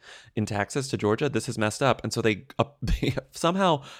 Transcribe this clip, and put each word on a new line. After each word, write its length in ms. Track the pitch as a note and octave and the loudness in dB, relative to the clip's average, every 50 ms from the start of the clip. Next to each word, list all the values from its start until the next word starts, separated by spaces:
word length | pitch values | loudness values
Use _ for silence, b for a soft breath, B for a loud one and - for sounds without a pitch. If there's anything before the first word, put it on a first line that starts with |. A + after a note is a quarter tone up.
| b b b b b b b | b b b b b b b
in 120 | - G#2+ | -4 -4
taxes 420 | - A2 G2+ G2+ - - D3 C3+ C3+ | -2 -2 -2 -2 -2 -4 -6 -4 -4
to 80 | - | -4
Georgia. 320 | G2+ G#2+ G#2 G#2+ A#2 D3+ C#3+ | 0 2 2 2 2 0 -2
This 200 | - A2+ - - | -2 -2 -4 -4
is 100 | A2+ - | -4 -2
messed 240 | G#2+ G#2+ - - C#3+ | -2 -2 0 0 2
up." 200 | C3 A2+ - - | 2 2 2 -2
And 100 | A#2+ - | -4 -4
so 80 | A#2+ | 0
they, 260 | A2 A2+ G#2+ F2+ - _ - - | 2 0 0 0 -4 _ 0 0
uh, 60 | A#2 - - | 0 0 0
<laughs> 100 | _ - | _ 0
they 320 | - - - - - C3 - - - - | 0 0 2 2 -2 -2 -4 -8 -10 -8
somehow 500 | - - E3 F3 F#3+ G3+ F3+ D#3+ C3+ B B B B | 0 0 0 2 4 4 2 2 2 B B B B